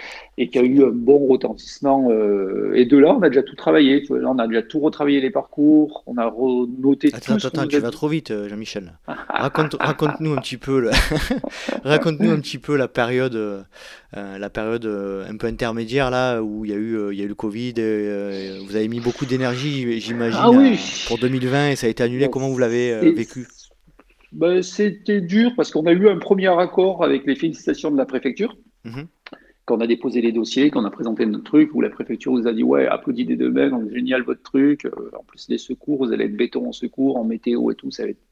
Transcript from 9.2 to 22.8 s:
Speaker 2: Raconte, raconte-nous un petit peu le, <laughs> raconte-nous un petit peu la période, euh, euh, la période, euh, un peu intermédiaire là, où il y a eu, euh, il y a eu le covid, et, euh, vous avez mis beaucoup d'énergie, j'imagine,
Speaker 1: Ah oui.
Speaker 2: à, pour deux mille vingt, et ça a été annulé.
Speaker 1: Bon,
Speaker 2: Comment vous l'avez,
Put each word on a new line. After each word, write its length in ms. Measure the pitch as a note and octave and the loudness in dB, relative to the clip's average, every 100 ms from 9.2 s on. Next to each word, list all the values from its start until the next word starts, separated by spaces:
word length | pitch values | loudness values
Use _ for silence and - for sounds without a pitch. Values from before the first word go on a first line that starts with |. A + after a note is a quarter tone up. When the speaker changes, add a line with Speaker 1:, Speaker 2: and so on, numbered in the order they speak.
| - | -6
Speaker 2:
Raconte, 460 | - C#3 - D#3 D3+ | -4 -2 -2 -2 -2
raconte-nous 540 | C#3+ D3 D3+ - D#3 | -4 0 -2 -2 -4
un 60 | C#3 | -4
petit 180 | - B2 | -6 -10
peu 240 | - C3+ | -2 0
le, 100 | A#2 | 2
<laughs> 920 | - - D3+ - C4 - - - - | 2 2 -2 -2 -4 -6 -12 -8 -6
raconte-nous 460 | C3 D#3 E3 D3+ E3 | 0 2 2 0 2
un 100 | D#3 | 0
petit 180 | C#3+ C3+ | -2 -10
peu 180 | - D3 | -2 0
la 120 | B2 | 0
période, 460 | - A#2+ B2+ C3 | 0 0 0 0
euh, 280 | A2+ G#2+ G2 F#2+ - - - - G2+ | -2 -6 -8 -14 -20 -20 -20 -16 -14
euh, 220 | G2+ G2 | -12 -10
la 100 | G2+ | -8
période, 380 | - A2 A#2 A2+ | -6 -4 -4 -4
euh, 400 | G2+ G2 G2 F#2+ | -6 -6 -8 -8
un 80 | G#2+ | -6
peu 100 | A#2 | -6
intermédiaire 640 | A2 A#2+ A2+ A2 C3+ C3 | -4 -4 -4 -4 -2 0
là, 300 | B2+ B2+ A#2 | 0 0 -2
où 240 | A2 G#2+ | -4 -6
il 60 | G#2+ | -4
y 40 | |
a 40 | G2+ | -4
eu, 180 | A2 A2+ | -4 -4
euh, 160 | G2+ | -4
il 60 | G2+ | -4
y 40 | |
a 20 | G2+ | -6
eu 20 | |
le 60 | |
covid, 400 | G2+ G#2+ G#2+ B2 A#2 | -6 -8 -6 -6 -2
et, 40 | |
euh, 800 | A2 G#2+ G#2 G2+ G2+ G2 F#2+ F#2+ G2 | -2 -2 -2 -4 -6 -8 -10 -12 -6
vous 100 | G#2+ | -2
avez 120 | A2 | -2
mis 120 | A#2+ | -2
beaucoup 260 | A#2+ - C3+ | -4 -4 -4
d'énergie, 720 | B2+ B2+ B2 D3 C#3 A#2+ A#2 | -2 -2 -2 -4 -4 -2 -4
j'imagine, 400 | G#2+ A#2+ A#2 A2+ | -4 -2 -2 4
Speaker 1:
Ah 80 | A3+ | 6
oui. 280 | B3+ C4+ G#3 | 8 8 4
Speaker 2:
à, 300 | - - - | -2 -8 -4
pour 100 | A#2 | -2
deux 100 | B2+ | 0
mille 180 | C3 B2+ | 0 0
vingt, 240 | C#3 D3 | 0 0
et 60 | C3+ | 0
ça 120 | A#2 | -2
a 20 | |
été 120 | A2 | 0
annulé. 240 | A#2+ B2+ C3+ | -2 0 0
Speaker 1:
Bon, 40 | |
Speaker 2:
Comment 180 | C3 C3+ | 0 -2
vous 100 | B2+ | 0
l'avez, 340 | A#2+ A#2+ | 0 2